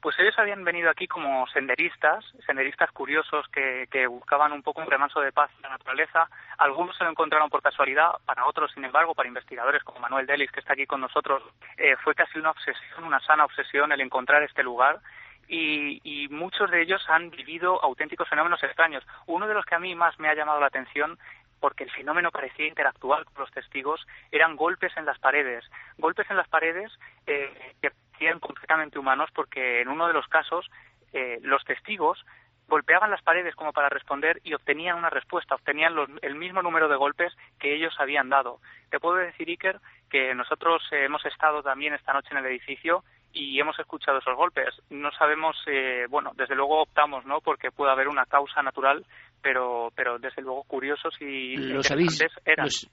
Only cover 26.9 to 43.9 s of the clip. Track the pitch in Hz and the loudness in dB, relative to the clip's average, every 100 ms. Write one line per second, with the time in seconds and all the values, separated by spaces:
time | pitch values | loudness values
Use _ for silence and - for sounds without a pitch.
26.9 | - - _ - 147 139 135 - _ 147 | -16 -20 _ -4 -4 -4 -10 -20 _ -6
27.9 | _ _ - 156 170 - - - 160 156 | _ _ -4 -2 -2 -6 -12 0 0 0
28.9 | 147 135 131 156 - 139 - 127 120 120 | -4 0 0 0 -4 -6 -4 0 0 0
29.9 | 147 170 160 - 160 151 165 - - - | 0 0 0 2 0 0 -6 -8 -18 -20
30.9 | _ _ 151 127 120 127 135 - 135 - | _ _ -8 -6 -6 0 0 0 -6 -6
31.9 | 208 156 180 - - _ _ _ 156 147 | -2 0 0 -8 -20 _ _ _ 0 4
32.9 | 170 214 196 - 170 180 - 156 147 143 | 4 4 0 2 2 0 -6 -4 0 0
33.9 | 139 - 139 156 165 - 151 - 147 170 | 0 -4 -2 0 -2 -4 -6 -2 -2 0
34.9 | 175 170 139 - 175 - 135 - 143 160 | -2 -2 -2 -4 -6 -2 -4 -2 2 2
35.9 | 165 135 147 - 143 175 185 180 165 156 | 2 -4 -4 -8 -8 -6 -2 0 2 4
36.9 | 143 143 - 175 - - _ 143 147 160 | 4 0 0 -4 -4 -20 _ -4 -2 -2
37.9 | - 139 143 131 139 123 123 - - _ | -2 0 0 4 2 2 -6 -18 -20 _
38.9 | 147 165 180 175 - 160 175 190 190 - | -2 0 0 0 -6 -8 -4 -2 -4 -10
39.9 | - _ 143 131 127 123 156 165 165 - | -20 _ 0 2 -2 -2 0 2 2 0
40.9 | 147 139 147 151 - 156 151 143 135 147 | 0 0 -2 -6 2 2 2 -2 -2 -2
41.9 | 147 - 139 - 143 131 127 - 135 165 | -4 -2 -2 -2 -4 -4 -6 -8 -8 0
42.9 | 175 - _ _ - 143 135 147 156 156 | 0 -2 _ _ -12 -6 0 0 -2 -8